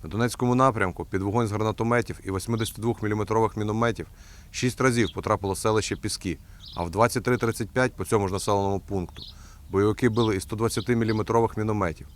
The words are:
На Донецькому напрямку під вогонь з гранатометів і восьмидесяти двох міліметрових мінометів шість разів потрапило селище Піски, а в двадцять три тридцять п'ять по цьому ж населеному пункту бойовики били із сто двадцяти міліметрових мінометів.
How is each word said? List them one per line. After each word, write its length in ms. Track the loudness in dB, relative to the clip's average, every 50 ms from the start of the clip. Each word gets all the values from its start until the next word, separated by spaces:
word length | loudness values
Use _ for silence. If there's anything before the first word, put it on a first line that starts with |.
| -10
На 60 | -6
Донецькому 460 | -2 0 0 0 0 0 0 2 4
напрямку 500 | 6 4 4 4 4 0 0 0 -6 -8
під 160 | -4 -2 -2
вогонь 260 | -2 0 0 0 0
з 40 | 0
гранатометів 680 | 0 0 0 0 0 0 0 2 2 2 2 0 -6 -10 -6
і 80 | -4
восьмидесяти 500 | -4 -4 -2 -2 -2 -2 -2 -4 -4 -4
двох 220 | -2 -2 -2 -2 -2
міліметрових 540 | -2 -2 -2 0 0 2 2 2 2 0
мінометів 500 | -2 -2 -2 0 2 0 0 0 -2 -8 -12 -12 -20 -20 -20 -20 -20 -20 -12
шість 300 | -6 -2 -2 -2 0 2
разів 320 | 2 2 4 4 2 2 0
потрапило 420 | -6 -2 0 0 0 0 -4 -4
селище 400 | 0 0 2 2 2 0 0 -6
Піски, 420 | -4 -4 -6 -6 -4 -4 -6 -6 -6 -10 -20 -20 -18 -18 -14 -6
а 80 | -6 -6
в 60 | -4
двадцять 340 | 2 4 4 4 4 0 0
три 140 | 0 0
тридцять 320 | 2 0 -2 -2 -2 -6 -4
п'ять 240 | 0 0 0 0 0
по 120 | -6 -2
цьому 220 | 0 2 2 2
ж 60 | 2 -2
населеному 460 | -2 0 2 2 4 4 2 0 -2
пункту 440 | -2 -4 -4 -4 -4 -4 -8 -14 -16 -16 -16 -18 -20 -20 -20 -20 -14 -2
бойовики 400 | 2 2 4 4 2 4 2 2
били 260 | 4 4 2 2 2
із 80 | 0 -2
сто 120 | -6 -4
двадцяти 400 | -2 -2 0 0 -2 0 0 2
міліметрових 600 | 2 2 2 0 0 0 2 2 2 2 2 0
мінометів. 500 | -2 -2 0 0 0 0 -2 -2 -6 -12 -20 -20